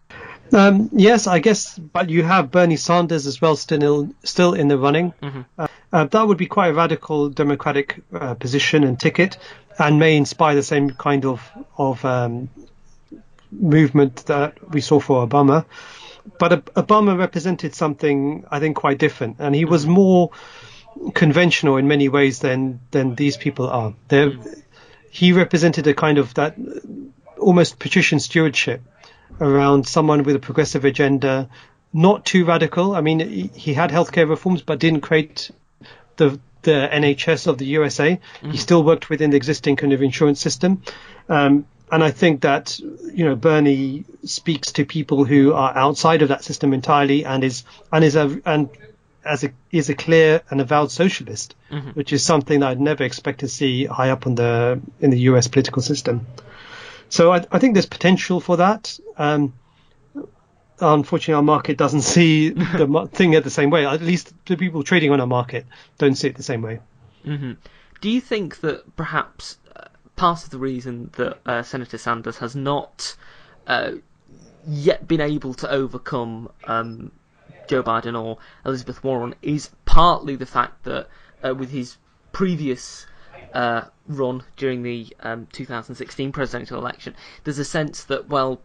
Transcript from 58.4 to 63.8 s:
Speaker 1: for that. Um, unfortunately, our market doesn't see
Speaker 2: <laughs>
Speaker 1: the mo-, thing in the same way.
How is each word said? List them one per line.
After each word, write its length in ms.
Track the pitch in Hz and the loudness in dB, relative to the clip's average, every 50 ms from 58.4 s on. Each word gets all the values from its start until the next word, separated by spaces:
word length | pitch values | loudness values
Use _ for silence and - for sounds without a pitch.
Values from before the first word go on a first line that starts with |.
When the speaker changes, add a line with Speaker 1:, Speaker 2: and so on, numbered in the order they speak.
Speaker 1:
for 160 | - - 175 165 | 0 0 0 2
that. 400 | 175 190 214 220 - - - - - - - | 2 2 2 0 -4 -12 -16 -16 -18 -18 -10
Um, 360 | - 156 147 151 147 147 139 127 - _ _ _ _ _ _ _ _ _ _ _ 285 277 - _ _ _ _ _ _ _ _ _ _ | -4 -2 -2 0 0 -2 -2 -4 -10 _ _ _ _ _ _ _ _ _ _ _ -16 -16 -16 _ _ _ _ _ _ _ _ _ _
unfortunately, 540 | 180 165 151 151 139 - - 160 - - 156 | 0 2 2 2 2 0 -4 -4 -2 0 0
our 80 | 147 143 | 2 2
market 340 | 147 151 143 - - 151 143 | 2 2 0 0 -4 -2 -2
doesn't 240 | 156 139 135 151 127 | 0 0 0 0 -2
see 460 | - - 175 170 165 156 156 156 156 | 2 2 4 4 4 4 4 2 0
Speaker 2:
<laughs> 280 | - - 175 - - | 0 -2 -4 -4 0
Speaker 1:
the 100 | 180 160 | 0 0
mo-, 200 | 139 143 160 190 | 2 2 0 -2
thing 280 | - - - 190 175 156 | -4 -2 0 2 4 4
in 80 | 160 151 | 4 2
the 80 | - | 0
same 200 | - - 147 139 | -2 -2 0 2
way. 160 | 156 170 | 2 2